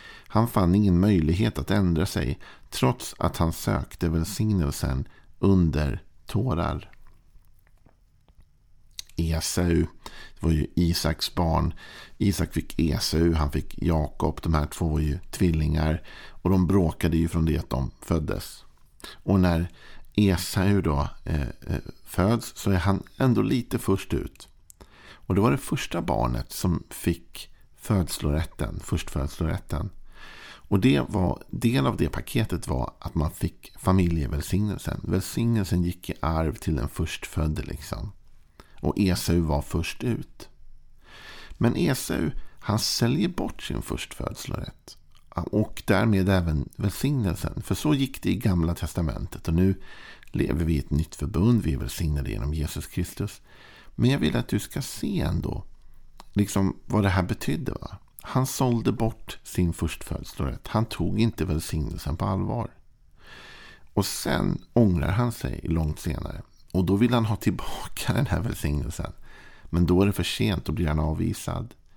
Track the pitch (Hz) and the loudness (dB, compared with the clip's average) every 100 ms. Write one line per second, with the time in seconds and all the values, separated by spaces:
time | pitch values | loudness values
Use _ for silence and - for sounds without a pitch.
0 | - - - 107 117 - 180 92 147 87 | -20 -20 -4 0 2 4 6 6 6 6
1 | 98 98 76 87 110 - - 98 92 82 | 6 6 4 2 0 0 0 2 4 2
2 | 82 - 64 - - - - - 127 123 | 0 0 -2 -4 -10 -20 -12 0 0 0
3 | - - 87 - 82 82 - - 65 - | -6 -4 -2 0 0 0 -2 -2 -2 -4
4 | 85 80 82 - 107 101 73 - - 65 | 0 0 0 0 0 2 0 0 -2 -2
5 | - - - - 98 95 85 76 73 52 | -4 -10 -20 0 4 6 6 4 0 -2
6 | - - - - 123 80 85 76 - - | -8 -20 -6 -2 0 0 0 -4 -8 -18
7 | - - _ - - - _ - - _ | -20 -20 _ -20 -20 -20 _ -20 -20 _
8 | _ _ _ - - _ _ - - - | _ _ _ -20 -20 _ _ -20 -20 -20
9 | - - 82 80 - - 87 82 85 - | -12 -4 -2 -2 -2 0 2 4 2 -4
10 | - - - - 80 78 - - 85 85 | -18 -16 -18 -4 2 2 2 2 2 2
11 | 78 78 - - 85 78 76 - - - | 0 -2 -4 -2 0 2 0 -2 -10 -18
12 | - - 98 92 85 - - - 80 71 | -14 0 2 2 0 -2 -4 0 2 2
13 | - 78 85 80 73 76 - - - 80 | 0 2 4 4 2 -2 -4 -2 0 2
14 | 73 - 80 78 - 80 73 - 82 76 | 0 -2 -2 -2 0 0 0 -2 0 0
15 | 76 71 - - 90 80 78 78 78 80 | 0 -2 -6 0 2 4 2 2 2 0
16 | - - - - 90 92 90 98 85 - | -4 -16 -16 -4 2 4 6 6 4 2
17 | 82 80 80 85 82 76 - 62 64 - | 2 2 2 2 2 0 0 -2 -4 -6
18 | - 82 76 50 - - - - - - | -2 0 0 -4 -8 -14 -20 -20 -20 -20
19 | - - - 98 90 85 87 - - - | -20 -6 2 4 6 4 0 -6 -18 -16
20 | - - 104 87 - - 95 101 85 71 | -4 2 4 4 0 0 4 4 4 2
21 | 71 - - 76 67 - - - - - | 0 -4 -4 -2 -2 -6 -6 -6 -6 -14
22 | - - 98 117 - - - 95 92 98 | -6 0 2 2 -2 -6 0 2 2 0
23 | - - 131 110 107 127 117 113 - 98 | -2 0 2 4 4 0 0 -4 0 0
24 | - - - - - - - - - - | 0 -4 -4 -12 -20 -20 -20 -20 -20 -20
25 | - - - 98 110 139 - 135 - - | -20 -12 -2 4 4 2 -2 -6 -4 -4
26 | - 58 60 60 - - - 80 - - | -2 0 0 -2 -6 -4 0 0 -4 -6
27 | - 80 - - - - - - - 104 | -2 -2 -4 -18 -18 -20 -20 -10 -2 0
28 | 80 - - 73 - - - - - - | 0 -2 -2 0 -2 -4 -6 -8 -4 -4
29 | - - 69 - 80 85 - 73 101 - | -4 -4 -4 -2 -2 -2 -4 -6 -6 -10
30 | - - - - - - - 147 131 143 | -18 -18 -18 -18 -20 -18 0 4 6 4
31 | 127 107 92 - - - 117 131 131 101 | 2 0 0 0 -6 -2 0 2 2 0
32 | 78 - - 120 110 85 - 65 57 - | -2 -2 -4 -2 0 -2 -2 -2 -4 -6
33 | - - 76 - 82 - - - - 95 | -6 -2 -2 0 -6 -6 -18 -4 4 4
34 | 87 85 - 73 73 92 104 95 - - | 4 2 0 -2 -2 0 0 -4 -6 -6
35 | - 92 92 - 117 113 95 98 87 87 | -2 -2 -2 -2 0 0 2 0 0 -2
36 | - - - 80 80 - - 78 60 - | -8 -4 -2 0 0 -2 -2 -2 -2 -4
37 | 80 - - - 78 76 - - - - | -6 -6 -8 -4 -2 -2 -6 -8 -8 -8
38 | 110 - - - - - - - 73 73 | -8 -12 -20 -20 -20 -20 -20 -6 -2 2
39 | 98 87 - 85 80 73 - - 80 - | 2 2 2 2 2 0 0 -2 -4 -4
40 | 123 113 - - - - - - - - | -4 -4 -6 -16 -20 -20 -20 -20 -20 -20
41 | - - - - - - 117 - 175 131 | -20 -20 -18 -16 -12 0 2 4 2 0
42 | - 71 - - - - - 107 - - | -2 -2 -2 -4 -8 -8 -2 0 0 0
43 | 117 139 175 180 - - - - - - | 2 2 0 -2 -6 -6 -8 -6 -6 -6
44 | - - - - - - - - - - | -8 -8 -8 -8 -8 -8 -8 -12 -20 -20
45 | - - - - 175 - 107 - - 98 | -20 -20 -12 -6 -2 0 0 -2 2 4
46 | 113 101 95 95 85 76 69 - 104 - | 4 4 4 4 4 0 -2 -2 -2 0
47 | 135 143 101 85 - - - 98 147 147 | 0 0 0 0 -4 -4 -4 -2 2 2
48 | 135 - - 95 110 90 82 85 - - | 0 -2 -2 0 2 2 2 0 -4 -2
49 | 80 - - - - 82 95 190 - - | -2 -2 -8 -8 0 4 4 2 -4 -16
50 | - - - - - - 82 78 - 71 | -18 -20 -6 -2 0 2 2 0 0 0
51 | 80 - 73 104 101 117 85 67 - - | -2 -4 -4 2 4 4 2 -2 -4 -4
52 | 80 73 65 52 62 78 78 - - - | -2 -2 -2 -4 -4 -4 -4 -6 -8 -6
53 | 90 - 101 - - - - - - - | -6 -4 -8 -8 -20 -20 -20 -20 -14 0
54 | 120 139 156 - 117 104 - - 135 - | 2 2 2 0 0 -2 -4 -8 -8 -6
55 | - 196 78 90 - - - - - - | -4 -2 0 -2 -2 -6 -8 -16 -20 -20
56 | - - - - 101 98 95 - - 101 | -20 -20 -4 0 2 2 0 0 -2 0
57 | 101 92 92 110 - 160 143 - - - | 2 2 2 -2 -2 -4 -4 -8 -8 -14
58 | - - - - 131 - 131 117 113 110 | -18 -18 -4 0 0 0 0 2 0 0
59 | 113 - - - - - 90 80 80 - | 0 -2 -10 -14 -6 0 0 0 -2 -4
60 | - - - - 71 - - 107 113 - | -8 -8 -8 -6 -6 -6 -4 -2 -2 -2
61 | 87 101 113 - - 78 - - 120 - | -2 2 0 0 -2 -2 -2 -4 -4 -6
62 | - 82 98 98 95 113 110 - - - | -6 -4 -2 -2 -2 -4 -8 -12 -20 -20
63 | - - - - - - - - - - | -20 -20 -20 -20 -20 -20 -20 -20 -6 -2
64 | 98 - - - 50 - - - 113 87 | -2 -2 -2 0 0 -2 0 4 6 4
65 | 69 95 120 120 - - - 80 78 - | 2 2 0 -2 -6 -4 -2 0 0 -2
66 | - 82 - - - - - - 87 98 | -4 -4 -6 -10 -14 -20 -4 0 2 4
67 | 117 123 110 104 - 92 - - - - | 4 4 2 0 0 -2 -2 -6 -6 -6
68 | - - - 82 - - 82 73 65 - | -2 0 0 0 -2 -4 -2 -2 -4 -6
69 | - - - - - - - 85 87 90 | -8 -10 -18 -20 -20 -20 -4 2 4 6
70 | 101 101 85 - 107 92 - 78 82 76 | 4 2 -2 0 0 0 -2 -2 0 2
71 | 76 82 85 - - 82 110 - - | 0 0 -2 -4 -6 -8 -8 -14 -20